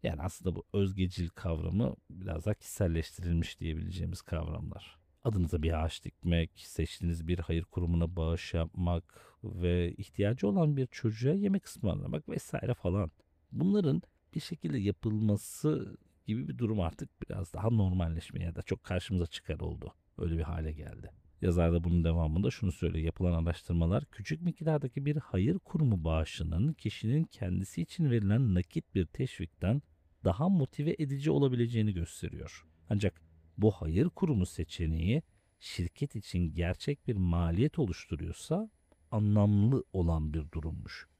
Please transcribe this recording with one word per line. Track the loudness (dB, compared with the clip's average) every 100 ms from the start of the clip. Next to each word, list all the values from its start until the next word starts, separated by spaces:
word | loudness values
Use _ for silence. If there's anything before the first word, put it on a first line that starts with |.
Yani | -4 -4
aslında | -6 -4 -4 -4
bu | -4
özgecil | 0 0 2 -2 0 -6
kavramı | -4 -4 -2 0 2 0 -2 _
biraz | -12 -8 -6 -2
daha |
kişiselleştirilmiş | -4 -6 -2 0 0 -2 -6 0 0 0 -6
diyebileceğimiz | -6 -4 -6 -6 -6 -6
kavramlar. | -6 -6 -4 -6 -8 -12 -18 -20 _ _
Adınıza | -2 0 0 2
bir | 0 0
ağaç | -2 -4
dikmek, | -12 -6 2 2 2 -6
seçtiğiniz | -12 -4 -4 -2 -2 -2 -2
bir | -2
hayır | 0 -2
kurumuna | -2 -4 0 2 0 0
bağış | -2 -2 -2
yapmak | -2 -2 0 0 0 -4 -20 -20 _
ve | -10 -2 2 2 0
ihtiyacı | -4 -10 0 0 2 2
olan | 4 4 2
bir | -2
çocuğa | -2 -2 0 0
yemek | 2 2 0 -2
ısmarlamak | -4 -2 -2 -2 -6 -4
vesaire | -8 -6 -6 -4
falan. | -2 0 0 -2 _ _ _ _
Bunların | -2 2 2 2 0 -2 _ _ -10
bir |
şekilde | -8 -8 -4 0
yapılması | 0 0 -2 2 2 2 -2 -4 -2 0 -4 -12 _ _ -6
gibi | -4 -4
bir | -2
durum | -2 0
artık | -2 -4 -12 _
biraz | -10 -8 -6
daha | -2 0
normalleşmeye | 2 4 2 0 -2 -6 -6 -6
ya | -6
da |
çok | -4 -6
karşımıza | -2 -4 0 -2 -2
çıkar | -6 -8 -6
oldu. | -6 -6 -10 -16 _ -6
Öyle | -2 -2
bir |
hale | -2 -4 -6
geldi. | -8 -12 -14 -18 -20 -20 _
Yazar | 2 4 6
da | 4
bunun | 4 4
devamında | 4 4 2 2 0
şunu | 0 -2
söylüyor: | 0 -2 0 -2
"Yapılan | 0 2 2
araştırmalar | 2 -2 0 2 4 2 -2
küçük | -12 -6 -2
miktardaki | -2 -2 0 0 -2 -4 -2
bir | -2
hayır | 0 2 2 0
kurumu | -2 2 4 4
bağışının | 2 0 0 -4 -2 0 0
kişinin | 0 -6 -4 0 0
kendisi | 0 -4 -2 -2 -2 -4
için | -6 0 2
verilen | 4 4 4 4
nakit | 4 2 -4 -4 -2
bir | -2
teşvikten | -2 -6 -4 -10 _ 0 0 -2 _ _ _
daha | 0 2 2
motive | 2 2 -2 -2 -2
edici | -2 -2 2
olabileceğini | 4 4 2 2 2 0
gösteriyor. | 0 -4 -6 -10 -8 -12 -14 -20 _ -2
Ancak | 0 0 -2 -20 -20 -20 2
bu | 2
hayır | 2 0 2 2
kurumu | 2 0 2 0
seçeneği | -2 -8 -2 -2 0 2 0 -2 _ _ _
şirket | -14 -4 -4 -2 -6 -6
için | -4 0 0
gerçek | 0 -2 -2 -4 -6 -2
bir | 0
maliyet | 2 2 2 2 2 0
oluşturuyorsa | -2 -4 -8 -8 -6 -10 -4 -4 -4 _ _ _ _
anlamlı | 0 4 6 6 6 6 4 0
olan | 0 2 2 0
bir | -2 -4
durummuş." | -6 -6 -8 -10 -14 -18